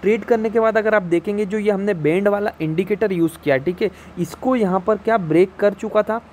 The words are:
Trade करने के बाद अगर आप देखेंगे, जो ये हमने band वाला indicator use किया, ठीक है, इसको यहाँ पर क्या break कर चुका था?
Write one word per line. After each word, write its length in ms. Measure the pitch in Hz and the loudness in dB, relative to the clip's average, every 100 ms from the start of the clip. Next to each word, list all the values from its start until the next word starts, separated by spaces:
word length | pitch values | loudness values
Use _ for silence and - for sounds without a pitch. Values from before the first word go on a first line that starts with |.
Trade 220 | 185 220 - | 2 0 2
करने 240 | 233 220 | 0 2
के 100 | 220 | 2
बाद 180 | 220 220 | 2 2
अगर 180 | 214 214 | 2 0
आप 60 | |
देखेंगे, 420 | 175 170 165 202 208 | 2 -2 0 -4 -2
जो 120 | 214 | -2
ये 140 | 208 | 0
हमने 220 | 196 202 185 | 0 -2 0
band 320 | 151 175 202 | 0 2 0
वाला 240 | 202 208 - | 0 -4 -4
indicator 500 | 156 160 190 208 214 | -4 -2 -2 -2 0
use 260 | 185 165 - | 0 -2 -2
किया, 180 | 147 135 | 0 0
ठीक 220 | 147 180 | 0 -2
है, 80 | 214 - - - | -4 -4 -18 -6
इसको 360 | 170 - 254 254 | -6 -4 -2 0
यहाँ 240 | 196 190 | 2 0
पर 180 | 190 208 | 0 -2
क्या 200 | 214 226 | 0 -2
break 360 | 165 160 196 - | 2 2 2 2
कर 180 | 202 196 | 0 0
चुका 280 | 220 208 | -2 -2
था? 160 | 208 220 - | -2 -4 -8